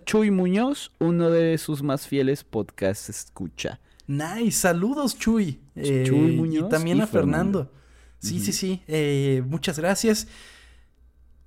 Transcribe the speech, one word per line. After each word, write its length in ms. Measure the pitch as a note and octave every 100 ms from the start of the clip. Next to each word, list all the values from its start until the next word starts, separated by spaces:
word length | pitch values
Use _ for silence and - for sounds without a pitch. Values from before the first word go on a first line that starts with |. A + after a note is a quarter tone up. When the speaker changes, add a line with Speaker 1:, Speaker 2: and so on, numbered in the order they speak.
Speaker 1:
Chuy 260 | - G#3+ G#3+
Muñoz, 640 | F#3+ F3+ G3 C4 C#4+ - -
uno 320 | E3 E3+ E3
de 260 | E3 E3 D#3+
sus 240 | - C#3+
más 240 | C#3+ C#3 -
fieles 380 | C#3 C3 C#3+
podcasts 640 | - A2+ F#2+ - F#2+ G2 -
escucha. 720 | - - - F2+ - - - _ _ -
Speaker 2:
Nice, 460 | C#3+ D#3+ G#3+ A3+
saludos, 680 | - F#3 E3+ G#3+ D4 C4+ -
Chuy. 400 | A3 A3+ F3 - -
Speaker 1:
Ch-, 300 | D3+ C#3+ C3
Chuy 300 | C3 C#3+ D#3+
Speaker 2:
Eh, 20 | D#3+
Speaker 1:
Muñoz 300 | D#3+ D#3 F#3
Speaker 2:
y 40 |
también 280 | D#3 E3 -
Speaker 1:
y 20 |
Speaker 2:
a 60 | A3
Fernando. 540 | F#3+ C#3 D#3 G3 F#3+
Speaker 1:
Fernando. 80 | C3+ - _ - - -
Speaker 2:
Sí, 180 | G#2+ F3
Speaker 1:
Ujú. 80 |
Speaker 2:
sí, 80 | G3+
sí. 300 | - F#3+ F#3 -
Eh, 540 | D#3 D3 C#3 C#3 C3 B2+
muchas 320 | D#3+ F3+ D3+
gracias. 500 | F3 G3 A3+ G#3+ - - - - - - _ _ - _ - -